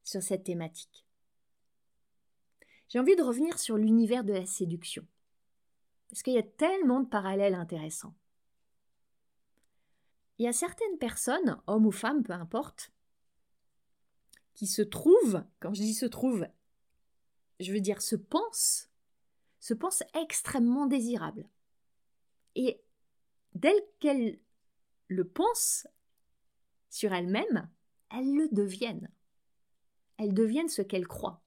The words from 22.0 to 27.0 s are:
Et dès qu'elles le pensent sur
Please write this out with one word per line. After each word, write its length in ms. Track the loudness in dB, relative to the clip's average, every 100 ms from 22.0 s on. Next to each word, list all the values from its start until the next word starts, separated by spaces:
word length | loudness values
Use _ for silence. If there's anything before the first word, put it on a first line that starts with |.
| _ _ _ _ _
Et 260 | -2 -2 -2 _ _ _ _ _ _ _
dès 200 | 0 4 4 0 _
qu'elles 400 | 0 2 0 -4 _ _ _ _ _ _ -6
le 180 | -4 -2
pensent 600 | 0 0 2 -2 -2 -8 _ _ _ _ _ _ _ _ _ _
sur 240 | -4